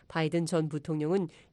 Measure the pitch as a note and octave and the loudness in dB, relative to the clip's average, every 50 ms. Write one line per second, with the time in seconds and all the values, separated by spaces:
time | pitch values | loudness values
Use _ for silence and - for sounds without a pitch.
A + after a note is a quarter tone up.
0 | - - - E3 D#3+ D#3 E3 E3+ E3+ D#3 F3+ E3 D#3+ D#3 D#3 D3 C#3 - D#3+ D3+ | -14 -6 -2 0 0 2 2 0 0 2 2 0 0 0 -2 -4 -4 -4 -2 -2
1 | D3+ D3+ F3+ G3+ F3+ D#3 - - - _ | 0 2 2 2 0 -2 -6 -12 -20 _